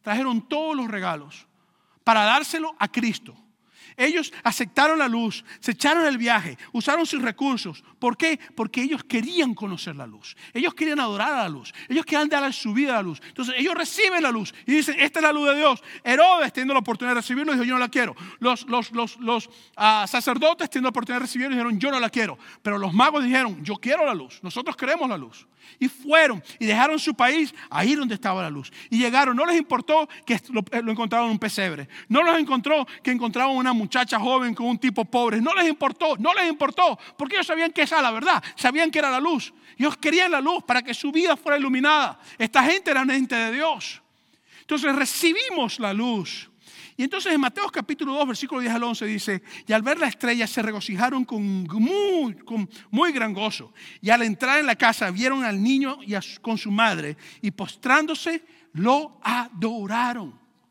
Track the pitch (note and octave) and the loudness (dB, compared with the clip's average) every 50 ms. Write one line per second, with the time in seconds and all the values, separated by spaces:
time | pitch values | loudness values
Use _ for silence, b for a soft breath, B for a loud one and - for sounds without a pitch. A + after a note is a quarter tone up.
0 | _ G#3+ G#3 A#3+ C4+ C4 A#3+ A3+ - - D4 D4+ D#4+ D#4 D4+ C4+ A#3+ A3 G#3+ G3 | _ -4 -2 -2 -2 0 -2 -2 -2 -4 -4 -2 -2 -2 -4 -4 -4 -6 -6 -6
1 | F#3 F3+ E3 D3 C#3+ D3 - - - _ _ _ _ _ _ _ _ _ _ _ | -4 -6 -6 -6 -10 -16 -20 -20 -20 _ _ _ _ _ _ _ _ _ _ _
2 | _ A#3 A3+ A3 G#3 G#3+ A#3+ D4 D4+ - - D#4+ D#4 D#4+ D#4+ - G3+ - - B3 | _ 4 4 6 6 4 4 2 2 -2 -4 -4 -6 -6 -4 -4 -4 -2 -2 -2
3 | A3+ A3+ - - - - - - _ _ _ B B B B B B B B - | -2 -2 -2 -4 -10 -18 -20 -20 _ _ _ B B B B B B B B 0
4 | B3 D4+ D#4 E4 D4+ - B B B A#3 - - B3 F3+ - - C#4+ D4+ D#4+ D#4 | 0 2 2 0 -2 -4 B B B -2 -2 -2 -4 0 2 4 4 4 4 2
5 | C#4+ B3 A3+ A#3 A3+ G#3+ - - B B B B - - G#3+ - - C#4 D#4+ E4+ | 0 0 0 -2 -2 -4 -6 -8 B B B B -4 -4 -2 0 2 2 4 4
6 | E4 D4 C4+ A#3 A#3 A#3 A#3 G#3+ D#3+ D#3+ B2 B B B - A#3+ - C#4+ D4 E4+ | 4 2 0 0 0 2 2 0 0 -4 -10 B B B -6 -4 0 0 0 0
7 | E4 - D#4+ C4+ B3+ A#3 - - C#4 C#4 B3+ G#3 - F3+ D3+ - b b b _ | 0 -2 -2 -2 -4 -4 -2 -2 -2 -2 0 -2 -4 -8 -12 -14 b b b _
8 | - A#3+ A#3 - E4 E4 D#4 B B B B - A3 - - B3+ B3 C#4 D#4 - | -2 -2 0 0 0 0 0 B B B B -6 -6 -4 -2 -4 -2 -2 -4 -6
9 | - - - A3+ A3 D4+ F4+ E4+ D4 B3+ G3+ - G#3+ G3 F3+ - - F3 D3+ C#3 | -4 -2 -2 -2 -2 0 0 0 0 0 -2 -4 -6 -8 -8 -8 -10 -10 -12 -12
10 | B2+ A2+ G#2+ G#2 - - - B B B B A#3 D4+ E4 - - D#4+ D#4 D4 D4 | -14 -16 -18 -20 -20 -20 -20 B B B B -4 -2 -2 -2 -2 -2 -2 0 -2
11 | B3+ G#3+ G3+ G3+ A3 D4+ D4 B3+ G#3 E3+ D3 C3 - - B B B - B3+ D#4+ | -2 -2 -2 -2 -2 -2 -2 -2 -2 -4 -6 -10 -14 -16 B B B -4 -2 -2
12 | D#4 - D#4+ D4 D4+ D4 D4+ C#4+ C#4 C4+ - - - A3+ G3+ B3+ D4 C#4 B3 G#3+ | -2 0 0 0 2 2 0 0 0 -2 -4 -4 -4 -2 0 0 0 2 0 0
13 | G3 F3 D3+ - - - - - B3+ B3 B3+ B3 C4+ F#4 E4+ - D#4 - - F#4+ | -2 -4 -8 -10 -14 -14 -10 -8 -6 -4 -2 -2 0 0 0 -2 -4 -4 0 0
14 | A4 F#4+ F#4 E4+ D#4+ C4 A#3+ A3 F#3+ - B B B - C#4 D#4 C4+ D4+ C#4+ E4 | 2 2 2 2 2 0 0 -2 -4 -8 B B B 2 2 2 2 2 2 2
15 | C#4 D4 - E4 D#4 D4+ D4+ D4 D4 C#4+ C#4 D4 D#4 C#4+ B3+ - B B B B | 0 2 2 2 2 2 2 2 2 2 2 4 4 4 2 2 B B B B
16 | B A#3+ B3+ C#4+ E4 F#4 F4+ E4+ D4 A3+ - C4 C4 C4+ C#4 C4 G3+ B3 A3+ - | B 2 6 6 8 8 6 4 2 0 -2 -4 -2 0 0 0 0 0 -4 -4
17 | B3 B3 B3 A#3+ A3 - B3 C4+ D4+ D#4 C#4+ B3 A#3 B3 B3+ B3+ B3 B3 - C4 | -2 -2 0 -2 -2 -2 -4 -2 -2 0 0 0 0 0 0 0 0 0 0 0
18 | A#3+ F3+ B2+ B F3 F#3+ B B A3+ B3 B3 A#3+ - B3+ A3+ - G#3+ - A3 A#3 | 0 0 -4 B -16 -18 B B 0 0 0 0 -2 -4 -2 -2 -2 -4 -4 -4
19 | A#3 A3 - - B3 A3+ A#3+ A3+ A3 B B B B B B - G#3 G#3+ A3 G#3+ | -4 -4 -8 -6 -4 -2 -2 -2 -4 B B B B B B 2 4 4 4 4
20 | G3+ F3+ - B3 - C4+ B3 A3+ C#4+ D#4 E4+ - E4+ - - C4+ B3+ B3+ A3 A#3+ | 0 -2 -4 -2 0 0 0 4 4 2 2 2 -2 -4 -2 -2 -2 -2 -2 -4
21 | A3+ - B3 B3 B3+ B3 - B3 B3+ C#4 C4 B3 A#3 A#3+ A3 F#3 B3+ C#4+ C#4 B3+ | -4 -4 -4 -4 -4 -4 -4 -4 -2 -2 -2 -2 0 0 -2 -2 0 0 0 0
22 | A#3 G#3+ - B3 A3 F#3 C3 B B B B B - G#3 G3+ G3+ G3 F#3 D#3+ G#3+ | -2 0 0 -2 -2 -2 -4 B B B B B -6 -4 -2 -2 -2 0 2 4
23 | C4 D#4 D4+ D4 C4 B3 B3+ C4+ B3+ A3+ F#3 D3 D3 F#3+ G#3 - - A#3+ C#4+ F4 | 4 4 4 2 0 2 2 0 0 -2 -4 -8 -8 -8 -8 -6 -2 0 0 2
24 | D#4 C#4 A3+ D#3+ C3 B2 - - - F3+ - A#3+ C4 E4 B3+ - C4 B3+ D#4 E4+ | 2 0 -2 -4 -8 -12 -16 -14 -14 -10 -10 -8 -8 -8 -6 -4 -2 -2 0 0
25 | D4 B3+ G#3 D#3+ B2+ A2+ - - - _ B B B B B B B3+ C4 - - | 0 -4 -4 -6 -8 -12 -16 -20 -20 _ B B B B B B -4 -4 -4 -6
26 | C4 C#4+ D4+ D#4+ D#4 C#4 A3+ E3+ B B B B A3+ G#3+ G#3 A3+ C4 D4+ D#4 D4+ | 0 4 4 6 6 4 2 -2 B B B B -2 2 4 4 4 4 2 0
27 | - D#4 A#3 - A#3+ B3 D4 E4 D4+ - B B B B - D3+ F3+ A#3+ D4+ D4 | -2 -2 0 2 2 4 4 2 0 -2 B B B B -2 0 2 2 2 2
28 | C4+ A#3 G#3+ - - G3+ F#3 F#3 F3+ D#3 D3 C#3+ B2+ - B B B B A3 A3+ | 0 -2 -4 -4 -4 -4 -2 -2 -4 -6 -8 -10 -12 -14 B B B B 0 0
29 | B3 A#3+ A#3+ C4+ C#4+ B3+ A#3+ B3 D#4 F4 E4+ E4 D#4 - B3+ B3 - - D4+ D#4+ | 2 4 4 4 4 4 2 2 2 2 2 2 2 0 -2 -2 2 2 4 4
30 | D4+ B B B B - A#3+ F#3 - - B3 G#3+ F#3+ - A3+ A#3 A#3 A3 A3 G#3 | 2 B B B B -2 -2 -2 -2 -2 -4 -4 -2 -2 -4 -2 -2 -2 -2 -2
31 | A#3 G3+ A3+ A#3 A#3+ A#3 G#3+ G#3+ A3+ G#3 - G#3 G3 F3+ D#3 C#3+ C#3 B B B | -2 0 0 2 2 2 0 -2 -2 -4 -2 -2 -2 -4 -4 -8 -12 B B B
32 | B - A3 C#4 E4+ E4+ E4 E4 D4+ D4 C4 B3 - C#4+ D#4 D4+ B3+ B B B | B 2 4 4 6 4 4 2 2 0 -2 -2 0 2 2 2 0 B B B
33 | - B3+ B3+ A#3 A#3+ A3+ F#3 A#3 C4 C4+ C4+ B3+ B3+ C4 B3 A3+ G#3+ - - B3+ | -2 -2 -2 0 -2 -2 0 0 0 2 2 2 2 2 2 0 0 0 0 0
34 | B3 - B3 G#3+ G3+ C4 C4 C4 B3+ A#3+ G#3 - A#3 A#3+ A#3+ - - B3+ F#3+ - | 0 0 0 0 2 2 2 2 2 0 -2 -2 -2 -2 0 0 0 0 0 -2
35 | A3 - - A#3+ A#3+ A3+ G#3+ A3+ A3+ D#4 F4+ F#4+ E4+ E4 D4+ - D4 C4+ - - | -2 0 0 2 2 2 2 0 0 2 2 4 4 2 2 0 -2 -2 0 0
36 | E4+ D#4 C4+ G3+ A3+ E4 F4+ G#4+ F4+ E4 D#4 D4+ D4 - - - F4+ D#4+ A3 B | 0 0 0 2 0 2 2 2 2 0 0 0 -2 0 2 4 4 4 2 B
37 | B B B - D4 C4 G4+ F#4+ F4 - D#4 D#4+ E4 E4 E4 F4 D4 - D#4+ D#4 | B B B -8 -6 -2 -2 -2 0 0 0 0 0 0 0 0 0 2 2 2
38 | C4+ A#3+ A3 A3+ C#4 F4 E4+ - B B B - - B3 C4 D#4 E4 D#4+ - D#4 | 2 2 0 0 2 2 2 2 B B B 0 0 2 2 2 2 2 2 0
39 | D4 C4+ B3+ B3+ C#4+ F4 E4 A#3 - - B B B B B - B3+ D4+ - - | 0 2 0 0 0 0 0 0 -2 -6 B B B B B -2 -2 0 0 -2
40 | - D4+ D#4+ F4+ F#4 F4+ D#4+ C#4 C4 D#4 F4 - - - B3 B3 A#3+ B3+ A#3 - | 0 2 2 4 4 2 2 0 2 0 0 0 0 0 0 0 0 -2 -6 -6
41 | - C#4+ D4 D#4+ F4 F4 D4 - - D#4 C#4+ C#4+ C4+ C#4 C4 B3+ C4+ D4 D4+ D4+ | -4 -2 0 2 4 4 2 2 0 0 0 2 2 0 0 2 4 4 4 4
42 | C4 F3+ C3+ B B B B - A3+ A3 - C#4 B3+ D4+ F4+ G4 F#4 E4+ C#4+ C4 | 2 0 -4 B B B B -4 -4 2 4 4 4 4 2 0 0 0 0 2
43 | C4 C4 C4 C4+ C4 - B3 A#3 A3+ A3 A#3 C#4 D#4 D#4+ C#4+ G3+ - - - - | 2 2 0 0 0 0 0 -2 -2 -2 -2 -2 -2 -2 -2 -4 -8 -12 -14 -16
44 | _ _ _ _ b b b b b b b b b - D4+ C#4+ C4+ D4 C4+ C#4 | _ _ _ _ b b b b b b b b b -4 -2 0 0 2 2 2
45 | C#4 - - - F4 E4 E4 G#4+ C5 B4+ F#4+ D#4+ B3 G#3 - - A3+ G3+ G3 G#3 | 0 0 0 0 2 2 2 0 -2 -2 -2 -2 -2 -2 -2 -4 -4 -4 -2 -2
46 | A#3+ B3 A#3 G3+ E3 - - - - - _ B B B B B B B B - | 0 0 -2 -2 -4 -6 -10 -12 -16 -18 _ B B B B B B B B -4
47 | B3 C#4 F#4+ G4 - G4 D#4+ C#4+ C#4 B3 - G4+ G4+ - - - A3 - D4 - | -4 -4 -4 -4 -2 0 2 2 2 0 0 -2 -6 -4 -4 -6 -6 -6 -6 -6
48 | D#4 C4+ C4+ D4 C#4+ C4 A3+ - C#4+ B3+ D4+ B3+ B3 A3+ A#3 A#3 A#3+ A#3+ A3+ - | -4 -4 -2 0 0 -2 -2 -6 -6 -6 -6 -4 -2 -2 -2 -2 -2 -4 -4 -4
49 | A3 G#3 G#3+ G3 - G#3+ G3 F3+ B B B B B - G#3+ A3 G#3+ C4 D#4 E4+ | -4 -6 -6 -4 -4 -4 -4 -6 B B B B B 0 0 2 2 0 0 0
50 | D#4 A#3+ - - - A#3+ A#3+ A#3+ A3+ G#3+ - B3 G#3+ G#3+ G#3+ G3+ - - G3 F3+ | 0 -2 -2 -2 -2 0 0 0 -2 -2 -2 -2 -2 -2 -4 -6 -6 -6 -2 -2
51 | A#3+ B3+ B3+ C4 B3 - A#3+ G#3+ G3+ G3+ F#3+ F#3+ F3+ D#3 F3+ A3 A3 D4 F#4+ G4+ | 0 0 0 -2 -2 -2 -4 -2 -2 -2 -2 -2 -4 -2 0 2 2 2 2 0
52 | G4+ G4+ F#4 E4 C#4+ A#3 - - - - A3+ A3 G3 B B B B B G#3 B3+ | 0 2 2 0 0 -2 -4 -8 -10 -6 -4 -4 -4 B B B B B 0 2
53 | F4 F4 D4 B3+ A3+ A3 F#3+ F#3+ G#3+ G#3+ - - B2 - B B B B B B | 2 2 2 0 -2 -4 -4 -4 -4 -4 -4 -8 -12 -16 B B B B B B
54 | - G#3 A#3 A#3+ A#3 A3+ G3+ - B3+ B3+ C#4 D4+ D4 C4 A3 - C4 A3+ A3 - | 2 2 4 4 4 0 0 0 0 2 2 2 2 2 2 4 2 2 2 2
55 | A3 F#3 F3+ G3 B3 C4 C4+ C4+ B3+ A3+ G3+ F#3+ G3+ B3 C4+ C4+ C#4 C4 C#4+ C#4 | -2 -2 -2 -2 0 0 0 0 -2 -2 -2 0 2 2 2 2 0 -2 -6 -8
56 | - G3+ G#3 F#3+ - - - - - A3+ A3+ G#3 - G#3 G3+ G#3+ A3+ A3 F3+ D#3+ | -8 -6 -6 -6 -6 -8 -14 -10 -6 -6 -4 -4 -4 -2 2 2 2 2 2 -2
57 | D3 D3 D3+ B B B B B - G3+ - - F#3+ - - - - B3+ C4+ D4+ | -4 -8 -10 B B B B B -6 -6 -6 -6 -8 -10 -10 -6 0 2 4 4
58 | D#4 D#4+ D#4 - - E4+ E4 D#4+ b b b b b b - D#3 F#3+ A#3+ C4 D4 | 2 0 -4 -6 -4 -4 -6 -6 b b b b b b -6 0 2 2 2 2
59 | D#4 D4 - _ - G#3+ A#3+ B3 A#3+ B3 A#3+ E3+ G3+ A3 A#3 A3+ G3+ G3 A3 A#3 | 0 -4 -10 _ -4 -2 -2 -2 -4 -6 -6 -4 -4 -4 -4 -6 -6 -4 -2 -2
60 | B3 A#3+ A#3+ A#3+ F#3+ C3+ G#2+ - _ _ _ _ _ _ | -2 -2 -4 -6 -10 -12 -14 -18 _ _ _ _ _ _